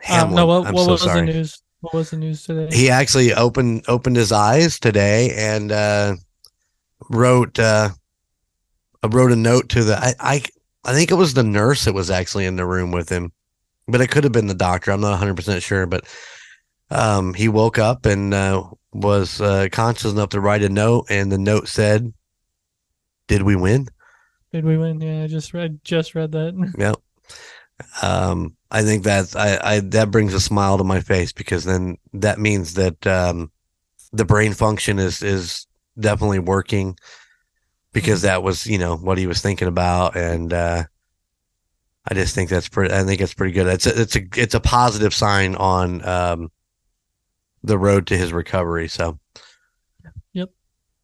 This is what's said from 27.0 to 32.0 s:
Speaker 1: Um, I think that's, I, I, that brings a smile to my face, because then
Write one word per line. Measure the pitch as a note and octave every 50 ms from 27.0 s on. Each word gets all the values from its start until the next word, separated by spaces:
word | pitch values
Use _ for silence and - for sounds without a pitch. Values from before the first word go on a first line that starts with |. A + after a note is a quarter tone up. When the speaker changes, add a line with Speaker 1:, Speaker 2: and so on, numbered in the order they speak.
| _ _ _ _ _ - - - - - - - - _ _ - - - - -
Speaker 1:
Um, | G2 F#2 F#2 F#2 F#2 F#2 F2+ F2 E2+ E2 - _ _ -
I | - A2
think | G#2+ G#2+ G#2+ G#2 F#2
that's, | G#2+ G2+ G2 F#2 E2+ -
I, | G2+ G#2 G#2 G2 - - G2+ G#2+
I, | G#2
that | G2 F#2+ - A2 A2 G#2
brings | G2 A2+ G#2+ G2 F#2+
a | G2
smile | - - G#2 G2+ G2 G2 G2 F#2+
to | F#2+
my | F#2+ F#2+ F#2
face, | E2 - G2 F#2 F2 D#2+
because | - - - - - F2 E2
then | F#2 F#2 F#2 F#2 F#2 F2 -